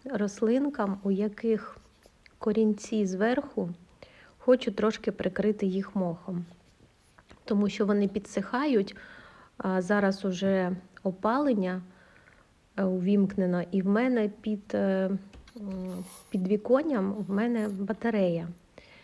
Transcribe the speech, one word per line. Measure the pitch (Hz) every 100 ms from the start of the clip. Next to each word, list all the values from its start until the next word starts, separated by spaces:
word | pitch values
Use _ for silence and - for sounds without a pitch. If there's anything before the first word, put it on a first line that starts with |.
рослинкам, | 269 226 208 - 220 254 285 277 202 190
у | 202
яких | 196 208 208 226 220 - - - _ - _ - -
корінці | 214 208 214 208 - 214 190
зверху, | 185 220 254 285 - 175 175 - - - - - -
хочу | - 254 233
трошки | 196 208 - -
прикрити | 202 190 185 208 208 196
їх | 190 190 196
мохом. | 180 165 - 175 170 - _ _ - _ _ _ - -
Тому | - 202 202
що | - 202
вони | 202 196
підсихають, | 202 - 202 190 247 302 226 196 - - - - - - -
а | 190 185
зараз | 180 208 196 196
уже | 196 180 190 190 180 185 - -
опалення, | 190 185 214 254 294 208 185 185 180 - - - - - _ _ _ -
е, |
увімкнено, | 190 185 180 208 196 202 180 175 175
і | 196
в | 190
мене | 208 254 240 208 -
під, | 220 208 -
е, | 208 196 190 190 196 - - - 240
м, | 202 190 185 180 180 - -
підвіконням | 190 185 208 214 262 311 240 196
в | 208 180
мене | 196 240 233 214
батарея. | 196 202 220 196 208 185 170 170 - _ - - -